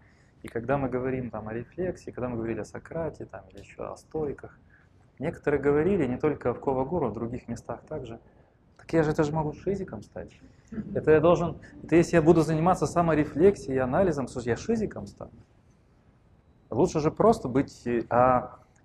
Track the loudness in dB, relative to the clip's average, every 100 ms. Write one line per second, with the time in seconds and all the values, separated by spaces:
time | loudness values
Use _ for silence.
0 | _ _ _ _ -10 -8 -2 -2 -2 -4
1 | -4 -4 -6 -8 -8 -10 -10 -6 -6 -6
2 | -12 -8 -6 -6 -6 -6 -8 -12 -12 -8
3 | -8 -10 -14 -16 -18 -20 -18 -12 -12 -12
4 | -10 -6 -6 -8 -14 -20 _ _ _ _
5 | _ -8 -6 -4 -2 0 2 4 4 2
6 | 0 0 0 0 -2 -2 -2 -2 0 -2
7 | -2 -4 -6 -8 -10 -10 -10 -12 -10 -12
8 | -10 -14 -18 _ _ _ _ -20 -2 0
9 | 2 2 0 0 -4 -6 -6 -6 -6 -12
10 | -14 -14 -14 -18 -20 _ -16 -12 -8 -2
11 | 4 6 6 4 2 -6 -16 -14 2 4
12 | 4 4 6 6 4 2 2 2 0 0
13 | 2 2 0 4 4 4 -2 -2 0 2
14 | 2 0 -4 -6 -4 -2 -2 -2 -4 -8
15 | -14 -14 -18 -18 -20 _ _ _ _ _
16 | _ _ _ _ _ _ -6 0 0 2
17 | -2 4 4 4 0 -2 -2 -6 -4 -2
18 | 0 4 6 4 0 -14 _ _